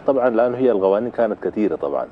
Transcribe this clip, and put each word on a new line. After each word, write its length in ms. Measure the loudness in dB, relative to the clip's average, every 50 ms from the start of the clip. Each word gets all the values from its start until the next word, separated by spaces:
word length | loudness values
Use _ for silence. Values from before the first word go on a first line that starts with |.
| 0
طبعا 240 | 0 0 2 2 2
لأنه 260 | 2 2 2 2 0
هي 140 | 0 2 2
القوانين 400 | 2 4 2 2 2 2 0 -2
كانت 260 | -2 -2 -2 -2 -2 -4
كثيرة 340 | -6 -4 -2 0 0 0 0
طبعا. 300 | -2 -4 -4 -4 -4 -6 -6